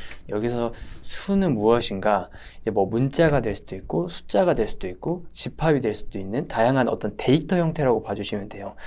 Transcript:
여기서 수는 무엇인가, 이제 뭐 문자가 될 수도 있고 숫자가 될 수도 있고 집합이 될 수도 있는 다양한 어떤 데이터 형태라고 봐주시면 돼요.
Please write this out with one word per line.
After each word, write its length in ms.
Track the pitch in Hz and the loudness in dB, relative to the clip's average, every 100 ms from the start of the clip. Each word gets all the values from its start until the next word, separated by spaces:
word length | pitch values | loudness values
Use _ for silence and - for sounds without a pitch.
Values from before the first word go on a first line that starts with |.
| - - - | -10 -12 -6
여기서 420 | 104 117 120 117 - - - | -2 0 0 -2 -4 -12 -12
수는 540 | - - - 196 185 113 | -8 -6 0 2 2 4
무엇인가, 720 | 107 120 - 98 104 101 - - - - | 6 4 2 0 2 2 0 -12 -18 -8
이제 100 | - | -2
뭐 140 | 101 98 | 0 2
문자가 560 | 113 135 - 165 143 | 2 2 4 4 4
될 120 | 110 | 0
수도 220 | 98 - 95 | -4 -8 -12
있고 320 | - 156 175 | -4 -2 -2
숫자가 460 | 170 - 208 180 | -6 -2 2 4
될 160 | 143 110 | 4 0
수도 180 | - 196 | -2 -6
있고 380 | 180 - 175 - | -6 -6 -6 -8
집합이 480 | - - - 160 143 | -10 -10 0 2 4
될 120 | 117 | 2
수도 260 | 104 - 101 | -2 -6 -6
있는 280 | 95 117 - | -4 -4 -2
다양한 400 | 117 117 135 117 | 2 4 4 2
어떤 300 | 113 107 - | 0 -4 -2
데이터 400 | - 143 170 180 | 2 2 4 0
형태라고 440 | 165 165 135 147 | 2 2 2 2
봐주시면 460 | - 101 101 104 98 | 0 -6 -4 -6 -6
돼요. 280 | - 98 - | -10 -12 -12